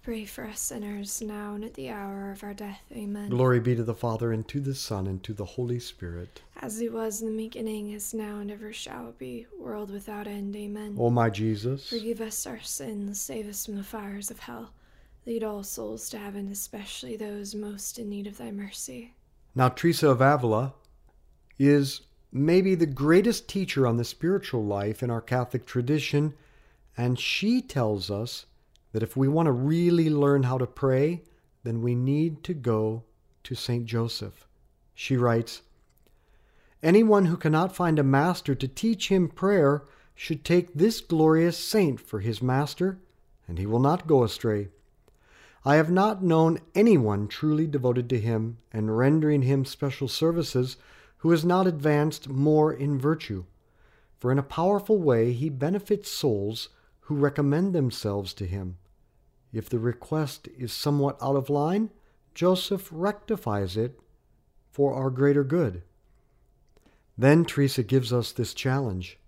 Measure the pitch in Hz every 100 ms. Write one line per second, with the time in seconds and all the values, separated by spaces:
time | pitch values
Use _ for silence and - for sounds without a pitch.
0 | - 226 202 - 226 208 - 240 208 208
1 | 202 - 214 208 208 208 220 - 262 214
2 | 196 196 196 196 208 202 208 196 - 240
3 | 208 208 208 123 127 123 117 120 117 117
4 | 120 110 117 110 110 143 135 135 - 101
5 | 95 95 - 104 101 - 120 123 120 -
6 | 90 85 90 - - - 262 214 233 226
7 | 220 202 220 220 220 - 220 214 208 208
8 | - 220 214 208 202 208 214 220 - 247
9 | 233 233 262 240 233 392 262 214 208 202
10 | 202 208 208 202 202 208 208 208 214 202
11 | 120 120 117 101 110 104 117 135 - 233
12 | 214 226 220 - - 226 - - 247 208
13 | 202 202 - 240 208 202 - 202 196 220
14 | 202 202 202 220 - 233 233 - _ -
15 | _ _ - 233 220 208 196 - 214 220
16 | - 220 202 202 196 202 - 214 202 -
17 | 254 214 208 208 202 208 208 202 - -
18 | 214 202 202 208 233 202 202 - - 247
19 | 233 _ _ _ _ - 127 - 170 165
20 | 151 123 135 147 123 107 135 - _ _
21 | _ _ _ _ _ _ 139 147 139 -
22 | - _ _ 131 151 180 196 180 160 131
23 | 143 175 220 - - 202 185 - 127 117
24 | 117 - 160 196 190 120 104 101 104 110
25 | 120 117 - 123 120 123 - 127 123 151
26 | 135 147 151 - _ _ _ _ _ -
27 | 123 123 - - 202 247 240 139 113 104
28 | 92 101 120 - - _ _ _ _ 110
29 | 110 131 135 156 165 123 135 165 175 170
30 | 160 147 143 143 127 131 123 - 135 131
31 | 151 170 - _ _ _ 120 113 120 120
32 | 131 143 165 151 - 160 120 110 110 113
33 | - _ _ _ - 123 - 120 117 113
34 | 117 - 104 - _ _ _ _ _ -
35 | - 131 120 117 117 - _ _ _ _
36 | _ _ _ _ _ _ _ _ 160 196
37 | 220 208 180 175 156 156 185 - 180 156
38 | 139 135 160 175 - 131 131 - 226 214
39 | - 190 170 - 190 202 143 147 - -
40 | _ _ - 151 - 175 180 143 208 220
41 | - 165 156 160 170 165 - 220 175 117
42 | - 107 104 110 127 131 143 - 180 185
43 | _ _ _ _ - 85 98 117 135 175
44 | 156 143 117 - 117 104 98 _ _ _
45 | _ _ _ _ - _ 135 151 160 180
46 | 208 202 185 165 160 165 - 185 226 180
47 | 107 101 104 - 151 151 160 143 127 123
48 | 120 123 113 113 113 117 _ 110 107 110
49 | 131 160 151 147 131 139 135 - 139 135
50 | 131 - 160 170 151 127 127 - - -
51 | - _ 160 165 165 180 185 156 151 147
52 | 156 151 - 135 147 151 156 127 139 139
53 | 143 156 - 98 87 _ _ _ _ _
54 | _ _ 123 135 139 - 175 202 196 214
55 | 156 117 117 120 156 135 139 196 196 208
56 | - - 143 104 101 113 - _ _ _
57 | - 147 139 139 143 147 196 175 131 -
58 | 107 101 98 - 92 98 90 90 _ _
59 | _ _ _ _ _ 113 - 120 120 120
60 | - 156 147 - - - 123 - 147 147
61 | 139 131 127 139 135 143 151 196 220 -
62 | _ _ _ - 175 185 - 196 - 160
63 | 190 208 - 220 - 104 95 101 120 131
64 | _ _ _ _ _ _ _ - 139 127
65 | 135 127 143 143 135 165 135 90 - _
66 | _ _ _ _ _ _ _ _ _ _
67 | _ - 127 156 165 - 139 135 110 135
68 | 117 123 113 - 113 - 135 135 131 92
69 | 87 -